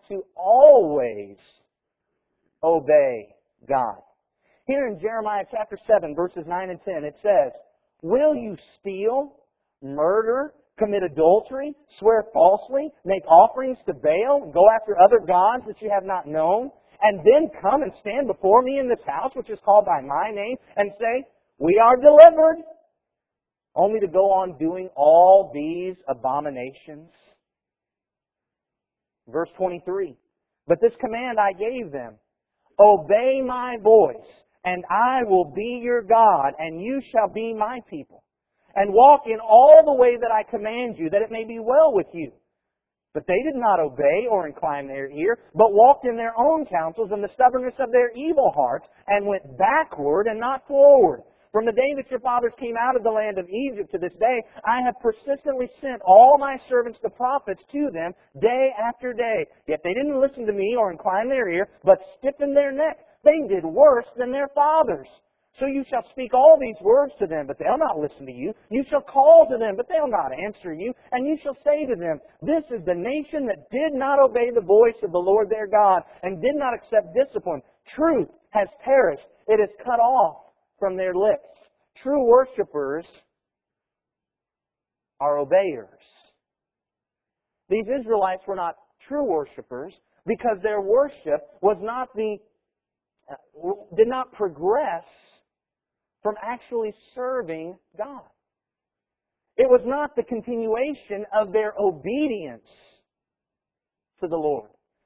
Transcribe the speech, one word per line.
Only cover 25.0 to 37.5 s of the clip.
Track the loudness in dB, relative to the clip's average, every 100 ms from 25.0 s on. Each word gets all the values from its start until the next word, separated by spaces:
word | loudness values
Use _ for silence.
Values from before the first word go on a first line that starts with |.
| 6 8 8 6 4
these | -6 -8 -8 -10 -10 -10
abominations?" | -8 -6 -6 -8 -10 -14 -16 -20 -20 -20 _ _ _ _ _ _ _ _ _ _ _ _ _ _ _ _ _ _ _ _ _ _
Verse | -10 -8 -6
twenty-three, | -8 -8 -10 -8 -10 -12 _ _ _ _ -4
"But | 0
this | 0 -2
command | -10 -8 -8 -2
I | -2
gave | -2 -6 -8 -10
them, | -12 -14 -18 _ _ _ _ _ 4
'Obey | 6 6 2 0 0 -2
my | -4 -6 -8 -2
voice, | 6 6 6 -2 -18 _ _ _
and | -8 -8 -4
I | -2 0 0
will | 0 0
be | 0 -6 -10 -8
your | -4 -4
God, | 0 4 4 4 -2 -6
and | -10 -10
you | -8 -10 -6
shall | -2 -2
be | -4 -8